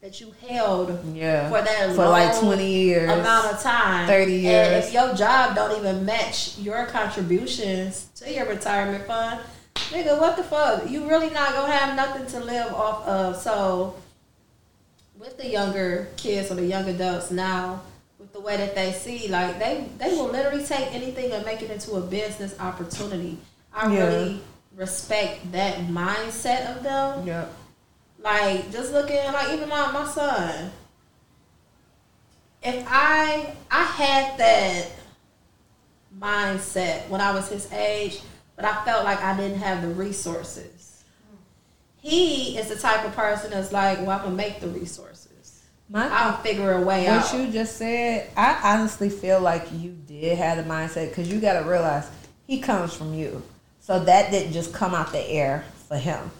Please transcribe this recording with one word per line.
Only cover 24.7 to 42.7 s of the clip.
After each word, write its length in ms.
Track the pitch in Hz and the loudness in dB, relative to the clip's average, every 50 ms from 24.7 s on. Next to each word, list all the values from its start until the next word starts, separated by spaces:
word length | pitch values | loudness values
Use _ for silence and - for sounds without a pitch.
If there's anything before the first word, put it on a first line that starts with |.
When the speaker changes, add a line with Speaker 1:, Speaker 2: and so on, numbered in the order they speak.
| _ | _
Speaker 1:
respect 800 | 190 185 190 - - - - 220 214 202 - 196 - - 180 180 | -10 -8 -8 -8 -8 -6 -2 -2 0 0 -2 -4 -8 -12 -8 -4
that 280 | 180 196 196 180 - 175 170 | -2 -2 -2 -2 -4 -4 -4
mindset 840 | 170 170 175 185 202 214 220 226 226 - - 262 240 254 254 247 254 | -2 -2 -2 -2 -2 -4 -4 -6 -8 -6 -2 0 0 0 0 -4 -8
of 80 | 254 247 | -6 -6
them. 440 | 277 269 269 269 277 277 277 180 | -2 0 0 0 0 -2 -4 -6
Speaker 2:
Yep. 260 | 180 165 170 165 - - - - - - _ _ _ _ _ _ _ _ _ | -6 -4 -6 -6 -8 -10 -16 -20 -20 -20 _ _ _ _ _ _ _ _ _
Speaker 1:
Like, 520 | - 214 208 208 208 202 190 185 180 - 202 | -2 0 2 2 2 2 2 0 -4 -6 -8
just 200 | 233 262 262 285 | -6 -6 0 0
looking, 240 | 285 285 294 294 285 277 277 285 | 0 0 2 0 0 0 0 -2
like, 180 | 285 277 277 302 | -2 -2 -2 -2
even 160 | 311 302 294 | -4 -4 -2
my, 240 | 294 294 294 277 269 | 0 0 0 0 0
my 120 | 285 294 | -2 -4
son. 680 | - - 311 294 285 254 214 175 165 160 156 165 190 - - - - _ _ _ _ _ _ _ _ _ _ _ _ _ _ _ _ _ _ _ _ _ _ _ _ _ _ _ _ _ _ _ _ _ _ - | -4 -2 -2 0 0 0 0 -2 -4 -4 -6 -8 -10 -12 -14 -20 -20 _ _ _ _ _ _ _ _ _ _ _ _ _ _ _ _ _ _ _ _ _ _ _ _ _ _ _ _ _ _ _ _ _ _ -6
If 200 | 247 247 247 - - | -4 -4 -4 -4 0
I, 640 | 254 269 294 311 311 311 311 302 302 302 294 277 - - - - | 2 4 4 6 4 4 4 2 0 -2 -4 -6 -10 -14 -8 -2
I 120 | 247 294 349 | 0 2 2
had 520 | - - - 294 277 277 269 269 269 269 262 | 0 0 0 2 4 4 4 2 2 0 4
that 480 | 233 226 226 - 202 190 180 175 170 - - - - - - _ _ _ _ _ _ _ _ _ _ _ _ _ _ _ _ _ _ _ 196 190 | 6 6 8 6 4 2 -2 -2 -4 -6 -10 -16 -20 -20 -20 _ _ _ _ _ _ _ _ _ _ _ _ _ _ _ _ _ _ _ -18 -8
mindset 880 | 196 208 208 208 202 196 190 190 190 - - 190 180 170 160 - - - | -2 0 0 2 2 0 -2 -2 -4 -4 -2 -2 0 0 -2 -4 -4 -6
when 120 | 196 190 | -2 0
I 120 | 202 202 196 | 2 2 2
was 160 | 190 185 - | 0 -2 -4
his 240 | 214 202 196 - - | -6 -8 -8 -8 -6
age, 480 | 208 208 208 214 208 208 196 - - - - - - _ _ _ | -2 0 0 0 0 -4 -4 -6 -8 -14 -16 -20 -20 _ _ _
but 80 | - - | -4 -2
I 200 | 214 214 208 - | -2 0 0 0
felt 200 | 247 233 220 202 | 0 0 0 2
like 180 | 202 202 185 - | 0 0 0 0
I 140 | 190 196 | -2 -2
didn't 220 | 196 196 196 196 196 | 0 -2 -4 -4 -4
have 220 | 196 196 185 175 175 | -2 -2 -2 -2 -2
the 60 | 170 | -4
resources. 1160 | 170 185 190 202 196 - - 175 165 165 - - - - 175 175 - - - - - - _ _ _ _ _ 208 214 196 - _ _ _ _ _ _ _ _ _ _ _ | -4 -4 -4 -6 -6 -6 -6 -6 -6 -8 -8 -10 -14 -14 -16 -18 -20 -20 -20 -20 -20 -20 _ _ _ _ _ _ -20 -20 -20 _ _ _ _ _ _ _ _ _ _ _
He 580 | _ 302 311 339 359 330 294 269 262 247 - 220 | _ 0 4 4 4 4 4 0 -2 -4 -4 -4
is 100 | 220 | -4
the 80 | 208 | -4